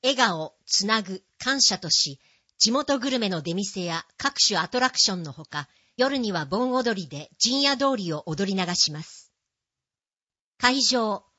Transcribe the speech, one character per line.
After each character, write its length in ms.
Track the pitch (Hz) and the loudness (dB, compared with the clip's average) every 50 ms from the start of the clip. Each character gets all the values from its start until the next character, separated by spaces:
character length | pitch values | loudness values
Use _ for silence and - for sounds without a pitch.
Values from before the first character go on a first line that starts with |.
笑 140 | - 254 277 | 0 0 2
顔、 400 | 247 254 220 175 160 156 - - _ _ | 4 2 2 2 0 -4 -8 -10 _ _
つ 200 | - - - 190 | -2 0 0 2
な 160 | 208 220 220 | 2 0 0
ぐ、 220 | 202 180 190 185 - _ _ - | 0 -2 -8 -12 -14 _ _ -6
感 240 | - 247 269 277 | -4 -2 0 2
謝 160 | 254 - 202 185 | 2 2 2 0
と 120 | - 165 | -2 0
し、 320 | - - - 151 139 - _ _ _ _ _ _ _ - | 0 0 0 0 -4 -10 _ _ _ _ _ _ _ 2
地 140 | - 214 | 2 4
元 260 | 240 202 190 - 269 262 | 4 2 2 2 0 0
グ 120 | 220 277 | 0 0
ル 100 | 262 254 | 0 0
メ 100 | 226 202 | 0 0
の 120 | 185 165 | -2 -2
出 120 | 143 165 165 | -2 -4 -4
店 300 | 190 202 196 - 196 180 | -4 -4 -4 -6 -6 -4
や 220 | 170 165 165 - _ _ - | -4 -4 -6 -6 _ _ -6
各 220 | - 277 - - | -4 -4 0 2
種 180 | - - 214 170 | 2 2 2 0
ア 100 | 156 - | 0 0
ト 120 | - 247 | 0 0
ラ 100 | 254 254 | 0 0
ク 80 | - - | 2 2
シ 140 | - - | 0 0
ョ 40 | 196 | 0
ン 80 | 180 165 | -2 -6
の 80 | 151 | -8
ほ 120 | 131 - 151 | -12 -14 -14
か、 220 | - - 147 139 - _ _ _ _ _ | -10 -8 -8 -8 -10 _ _ _ _ _
夜 220 | - 254 269 277 269 | 0 0 0 0 0
に 140 | 240 214 | -2 0
は 140 | 190 170 147 | -2 -2 -2
盆 280 | 139 175 208 247 254 247 | -2 -2 0 0 0 0
踊 300 | 262 247 233 226 196 175 | 0 0 0 -2 -2 -4
り 40 | 139 | -8
で 220 | 147 143 147 - _ - | -10 -12 -14 -14 _ -2
陣 240 | - 226 254 277 | 0 0 2 2
屋 160 | 277 277 277 247 | 2 2 2 2
通 180 | 277 269 269 220 | 2 2 2 0
り 160 | 196 170 156 | 0 -2 -4
を 100 | 151 - | -4 -4
踊 300 | - 156 147 202 196 202 | -4 -4 -2 -2 0 0
り 40 | 190 | 0
流 140 | 180 170 175 | 0 0 0
し 160 | - - - | 2 0 0
ま 120 | 147 151 160 | 0 -4 -12
す。 280 | - - - - _ _ _ _ _ _ _ _ _ _ _ _ _ _ _ _ _ _ _ _ _ _ _ _ _ _ - | -14 -18 -20 -20 _ _ _ _ _ _ _ _ _ _ _ _ _ _ _ _ _ _ _ _ _ _ _ _ _ _ 0
会 240 | - 247 254 277 | 2 2 2 2
場、 420 | 247 - 254 247 226 214 202 - - _ _ | 2 2 2 2 0 0 -2 -4 -8 _ _